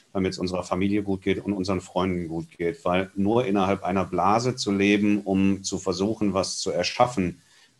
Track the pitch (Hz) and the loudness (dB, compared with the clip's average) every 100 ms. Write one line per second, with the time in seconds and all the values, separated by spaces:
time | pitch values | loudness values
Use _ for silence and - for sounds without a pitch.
0 | _ 95 92 92 92 90 87 92 98 104 | _ -2 -2 -2 -4 -4 -2 0 0 0
1 | 101 95 98 90 101 101 92 90 - 90 | 0 -2 -2 -2 -2 -2 -2 -2 -2 -2
2 | 92 90 82 82 82 - 85 82 90 90 | 0 -2 -4 -6 -8 -4 -4 -2 0 0
3 | 98 98 98 117 98 101 95 98 85 95 | 0 -2 2 2 2 2 2 0 0 -2
4 | 90 90 92 117 127 127 104 98 101 104 | 0 0 2 2 0 -2 -2 2 4 4
5 | 104 104 95 95 98 95 - 92 95 87 | 4 2 2 2 2 2 -4 -4 -2 -2
6 | 104 110 104 95 87 - 95 80 87 - | -2 0 0 0 -2 -4 -2 -2 0 2
7 | 123 101 87 - _ _ _ | 2 2 -2 -4 _ _ _